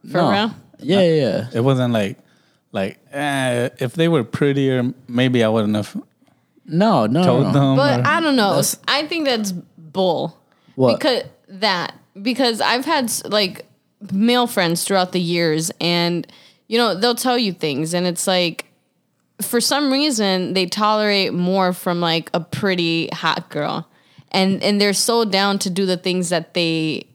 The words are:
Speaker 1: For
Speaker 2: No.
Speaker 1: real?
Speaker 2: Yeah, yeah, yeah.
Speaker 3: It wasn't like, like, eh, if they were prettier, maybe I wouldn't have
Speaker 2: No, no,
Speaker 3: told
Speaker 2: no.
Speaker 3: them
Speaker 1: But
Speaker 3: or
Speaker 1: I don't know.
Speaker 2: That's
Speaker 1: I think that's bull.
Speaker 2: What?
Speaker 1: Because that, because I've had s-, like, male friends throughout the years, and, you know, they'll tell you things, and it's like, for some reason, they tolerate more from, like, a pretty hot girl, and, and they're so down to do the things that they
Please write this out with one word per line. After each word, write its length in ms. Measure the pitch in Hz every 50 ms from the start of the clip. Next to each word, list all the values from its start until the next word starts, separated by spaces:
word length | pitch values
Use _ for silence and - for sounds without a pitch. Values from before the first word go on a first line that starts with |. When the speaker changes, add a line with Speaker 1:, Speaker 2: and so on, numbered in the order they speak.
| - -
Speaker 1:
For 80 | - 180
Speaker 2:
No. 120 | 170 135
Speaker 1:
real? 240 | 202 202 214 226 - - - _ - -
Speaker 2:
Yeah, 200 | - 135 185 196
yeah, 140 | 185 170 160
yeah. 340 | 156 135 110 - - - 123 -
Speaker 3:
It 60 | 117
wasn't 320 | 117 139 135 127 127 120
like, 260 | 117 110 101 98 - - _ _ _ _ _ _ _ _ _ _
like, 260 | - 104 95 - - _ _ _
eh, 560 | - 143 147 143 139 135 131 127 123 120 120 135 - -
if 160 | 135 123 -
they 140 | 165 165 170
were 160 | 165 143 113
prettier, 680 | - - - 151 143 139 139 135 135 131 127 120 123 120 - - -
maybe 360 | 120 120 127 131 127 120 113
I 40 | 110
wouldn't 280 | 110 113 107 104 107
have 180 | 107 104 - - 202 - _ _ _ _ _ _ _ _ _ _ _ _
Speaker 2:
No, 420 | - 151 170 208 226 196 135 107
no, 160 | 107 123 165 180
Speaker 3:
told 220 | 180 - - 123 98
Speaker 2:
no. 40 |
Speaker 3:
them 240 | 123 139 139 135 135
Speaker 1:
But 240 | 254 277 285 - 120
Speaker 3:
or 60 | 123
Speaker 1:
I 140 | 285 311 330
don't 160 | 330 302 269
know. 200 | 247 208 202 170
Speaker 2:
That's 220 | - - - - - - -
Speaker 1:
I 180 | 247 285 311
think 200 | 302 349 330 302
that's 260 | 277 247 226 214 196
bull. 840 | 180 170 - _ _ - 160 156 143 185 190 180 160 - - 165 - _ _ _ _ _ _ _ _
Speaker 2:
What? 240 | - 131 120 220 -
Speaker 1:
Because 260 | - 302 247 185 - - - _ _ _
that, 460 | 196 185 208 214 190 175 160 - - - _ _ _ 196
because 400 | 202 254 240 247 269 240 233 208
I've 220 | - - 226 247 262
had 180 | 294 330 294 254
s-, 180 | 214 - - -
like, 400 | - 196 214 202 185 - - - _ _ _ _ _ _ _ - 190
male 360 | 185 190 220 233 247 247 240
friends 380 | 240 - 202 180 165 170 170 -
throughout 280 | - 196 185 180 180
the 80 | - 180
years, 500 | 175 170 175 175 170 160 156 160 160 165 - _
and, 440 | - 170 175 175 170 170 175 170 - - - - - - _ _ _
you 120 | _ 220 233
know, 160 | 240 220 175
they'll 200 | 180 214 247 240
tell 220 | 240 - 262 240 247
you 140 | 240 202
things, 400 | 170 - - 156 139 127 160 160 175
and 120 | 175 180
it's 200 | 180 170 - -
like, 380 | 196 185 180 180 165 160 - - _ _ _ _ _ _ _ _ _ _ _ _ _ _ -
for 200 | - - - 233
some 320 | 226 - 269 285 294 269
reason, 640 | 262 269 294 302 262 214 208 196 185 185 185 - 180
they 120 | 190 185
tolerate 680 | 175 - 208 214 214 214 214 214 208 202 196 190 - -
more 380 | 175 175 180 190 196 185 180
from, 280 | 180 - - 185 175 175
like, 300 | 175 165 165 165 156 -
a 80 | - 175
pretty 680 | 165 _ - - 208 196 185 175 170 165 165 165 160 -
hot 380 | - - - 160 - 180 170 _
girl, 360 | - 151 147 147 - 147 160 _ _ _ _ _ _ - _ _
and, 300 | - 190 190 190 190 -
and 180 | - 196 208 202
they're 120 | 202 202 196
so 300 | - - - 233 233 226
down 320 | 208 185 190 196 202 196 196
to 80 | - 190
do 140 | 175 185 196
the 120 | 185 185 180
things 320 | - 190 175 185 180 165
that 240 | 180 165 160 _ _
they 520 | 180 170 165 160 160 160 156 143 - - _